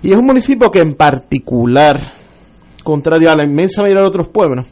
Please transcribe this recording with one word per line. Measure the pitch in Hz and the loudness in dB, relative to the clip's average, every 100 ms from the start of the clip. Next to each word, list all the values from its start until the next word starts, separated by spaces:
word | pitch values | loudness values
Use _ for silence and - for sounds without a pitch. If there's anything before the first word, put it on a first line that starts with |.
Y | 190 | 2
es | 196 | 0
un | 262 | 2
municipio | 262 - 254 226 | 0 0 0 2
que | 190 | 2
en | 160 143 | 0 2
particular, | 147 131 _ 139 - 123 120 131 151 139 - - _ _ _ _ _ - | 0 0 _ -8 -4 -4 0 2 2 0 -8 -20 _ _ _ _ _ -12
contrario | - 147 160 165 165 | -6 -4 0 2 2
a | 156 | 2
la | 147 | 0
inmensa | 143 185 196 | -2 -2 -2
mayoría | 202 196 | 0 2
de | 196 | 0
otros | 190 - | -2 -6
pueblos | 214 170 127 127 | -2 -2 -4 -10